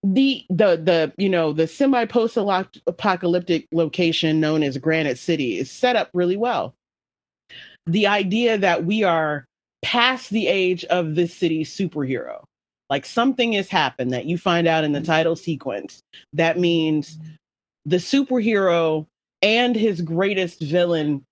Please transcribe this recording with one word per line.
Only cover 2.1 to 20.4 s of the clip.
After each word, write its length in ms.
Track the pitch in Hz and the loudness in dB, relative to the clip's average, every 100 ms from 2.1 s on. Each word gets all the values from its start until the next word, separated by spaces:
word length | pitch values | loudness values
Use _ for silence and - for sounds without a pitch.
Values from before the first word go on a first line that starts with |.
| 247 226 - 202 185 190 - - 180 214 180 180 175 175 165 - | 0 0 0 0 -2 -2 -8 -8 -4 -2 0 0 0 0 -2 0
location 680 | 160 160 - 175 160 160 156 | -2 -2 0 0 0 0 2
known 200 | 156 156 | 2 2
as 160 | 143 135 | 0 -2
Granite 400 | 151 160 151 127 | -2 0 0 -4
City 400 | - 165 131 92 | -2 -2 -2 -4
is 140 | 135 | -6
set 240 | - 247 233 | -2 2 2
up 140 | 180 | 0
really 220 | 180 175 196 | 0 0 0
well. 380 | 233 202 90 - _ _ _ _ _ _ _ - - - - | -2 -2 -4 -10 _ _ _ _ _ _ _ -20 -20 -16 -4
The 200 | 175 202 | 0 2
idea 500 | 208 196 214 233 220 | 2 0 2 2 2
that 260 | 190 170 | 2 2
we 220 | 165 214 196 | 0 0 2
are 400 | 165 156 147 - _ _ _ | 2 0 -4 -8 _ _ _
past 480 | - 247 240 254 - | -4 2 2 0 -4
the 180 | 214 190 | -4 0
age 360 | 196 185 180 - | 2 0 -2 -2
of 300 | 180 165 156 | -2 0 -2
this 180 | 170 | -2
city's 400 | - 170 160 151 | -2 -2 -2 -6
superhero, 680 | - 190 151 135 127 62 55 - _ _ _ _ | -4 -6 -4 -4 -4 -6 -14 -18 _ _ _ _
like, 160 | 139 - | -4 -4
something 480 | - 240 247 233 | 0 0 2 0
has 160 | 208 190 | 0 -2
happened 420 | 190 143 - 127 | 0 -2 -2 -4
that 140 | 127 127 | -4 -4
you 120 | 175 | -4
find 300 | 190 170 170 | 0 2 2
out 160 | 160 | 2
in 80 | 156 | 0
the 80 | 143 | -2
title 360 | 165 160 160 160 | 0 0 2 -2
sequence. 640 | - 151 135 101 - - _ - _ | -4 -6 -6 -8 -8 -18 _ -20 _
That 260 | 143 165 165 | -2 0 2
means 580 | 175 170 160 156 147 - 156 156 _ _ _ _ - | 2 2 0 -2 -4 -12 -18 -20 _ _ _ _ -2
the 120 | 175 | -2
superhero 1080 | - 277 277 254 220 214 190 170 165 156 156 _ _ _ | 0 0 0 0 0 2 2 2 2 -2 -6 _ _ _
and 320 | 202 226 247 | 0 2 2
his 280 | 226 220 180 | 2 0 -2
greatest 580 | 165 165 196 196 | -4 -2 0 0